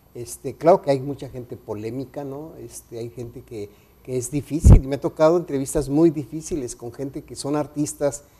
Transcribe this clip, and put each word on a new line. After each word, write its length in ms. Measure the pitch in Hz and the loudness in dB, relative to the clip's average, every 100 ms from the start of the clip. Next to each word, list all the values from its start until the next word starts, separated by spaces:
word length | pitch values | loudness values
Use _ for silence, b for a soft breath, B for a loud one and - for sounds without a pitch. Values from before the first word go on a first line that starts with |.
| b | b
Este, 420 | 123 120 - 135 120 | -14 -14 -10 -10 0
claro 240 | 156 190 | 4 4
que 80 | 143 | 4
hay 100 | 139 | -2
mucha 280 | 139 135 135 | -2 -8 -10
gente 280 | 127 120 117 | -14 -14 -14
polémica, 680 | - 104 110 123 123 147 | -10 -8 -8 -8 -10 -10
¿no? 280 | 143 139 156 160 | -12 -12 -14 -16
Este, 400 | 117 - - 117 | -18 -18 -14 -12
hay 120 | 117 | -12
gente 320 | 127 120 127 | -12 -14 -14
que, 260 | - 113 101 b b b | -14 -12 -12 b b b
que 140 | - 127 | -8 -6
es 140 | 120 | -4
difícil. 500 | 143 - 147 - - 135 | -6 -4 4 10 10 8
Me 80 | 135 | -2
ha 40 | |
tocado 360 | 165 - 156 175 | -2 4 4 4
entrevistas 520 | 165 139 135 160 131 | 0 -4 -2 -4 0
muy 200 | 143 170 | 4 4
difíciles 640 | 151 131 156 156 170 123 | 4 -6 -10 -8 -6 -6
con 180 | - 120 | -10 -12
gente 300 | - 139 147 | -10 -10 -10
que 140 | - 123 | -14 -10
son 180 | 139 | -4
artistas 720 | 147 143 - 147 - 143 - - | -2 -2 -4 -4 -2 -2 -4 -12